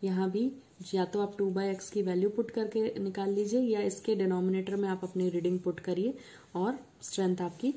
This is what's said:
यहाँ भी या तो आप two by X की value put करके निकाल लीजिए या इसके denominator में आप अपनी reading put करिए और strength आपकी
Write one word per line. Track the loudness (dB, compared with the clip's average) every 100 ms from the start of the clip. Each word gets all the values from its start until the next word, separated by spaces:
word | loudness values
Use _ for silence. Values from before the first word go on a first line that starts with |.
यहाँ | 0 0 2
भी | 2 0 -2 -18 -18 -4
या | -2
तो | 0 0
आप | -2 0
two | 0
by | 0 0
X | -2 -4
की | -2
value | 0 2 2
put | 2 -2
करके | 0 -2 0 0 -2
निकाल | -4 -2 0
लीजिए | 2 2 2
या | 4 2
इसके | 2 -2 0
denominator | 2 4 2 2 2 0 0
में | 0
आप | -2
अपनी | -4 0 2
reading | 2 0 0
put | 0 -4
करिए | -2 0 0 -2 -12 -20 -10 -2
और | -2 -2 -8 -16
strength | -8 0 0 2
आपकी | -2 -2 -2